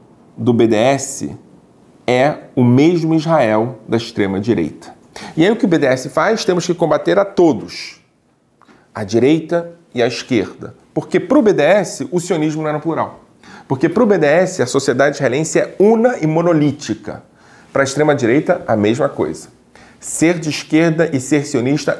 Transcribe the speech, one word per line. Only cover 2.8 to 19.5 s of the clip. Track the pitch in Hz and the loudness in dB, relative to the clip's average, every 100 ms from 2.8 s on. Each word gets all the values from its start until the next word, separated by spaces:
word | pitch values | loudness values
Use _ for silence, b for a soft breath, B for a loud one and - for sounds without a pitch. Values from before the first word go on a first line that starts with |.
| 156 175 160 160 | 4 2 0 -2
Israel | 156 160 139 107 120 123 - | 0 2 2 0 -2 -6 -4
da | 117 | -4
extrema-direita. | 113 - 101 98 107 98 76 - - - _ B B - | -4 -4 -2 -2 -2 0 -2 -8 -20 -20 _ B B 0
E | |
aí | 175 | 0
o | 226 | 2
que | 208 | 0
o | |
B | 165 | 2
D | 143 | 0
S | 131 139 | -2 -2
faz? | - 170 220 - | -2 0 0 -2
Temos | 180 165 | -2 -2
que | |
combater | 170 165 151 - 175 | -2 0 0 0 0
a | 196 | 0
todos, | - 175 117 - - - - _ _ _ _ _ _ b b b | 2 2 2 -6 -14 -16 -18 _ _ _ _ _ _ b b b
a | - | -12
direita | 104 113 127 160 165 170 170 - _ | -4 2 4 2 0 -4 -6 -12 _
e | 123 | -2
a | 120 | -2
esquerda. | - - 123 90 - - - _ | -2 -2 -2 -2 -6 -18 -18 _
Porque | - - 180 | -8 -2 -2
pro | 180 294 | 2 2
B | 220 | 4
D | 156 | 4
S, | 147 202 180 - 135 | 4 2 0 -6 -6
o | 175 | -6
sionismo | 170 180 156 156 | -2 -2 -2 -2
não | 156 | -4
era | 151 | -4
plural. | 165 151 104 - - _ B B - | -4 -4 -6 -10 -20 _ B B -8
Porque | 127 165 | -2 0
pro | 170 233 | 2 2
B | 196 | 4
D | 151 | 4
S, | 160 185 180 | 2 2 -2
a | 123 | -2
sociedade | 143 - 123 143 147 | 0 0 2 0 0
israelense | 135 127 160 170 | -2 -2 -2 -2
é | - - | -2 2
una | 202 226 226 247 | 2 4 2 0
e | 156 | -2
monolítica. | 156 170 165 147 - - 104 - 73 - b b b b | 0 2 2 0 -2 -6 -10 -10 -16 -18 b b b b
Pra | 131 | -2
extrema-direita, | 131 143 151 139 117 131 156 - - | -2 0 0 2 2 2 0 -2 -2
a | 113 | 0
mesma | 104 123 143 | 2 0 -2
coisa. | - 85 80 - | -2 -4 -6 -14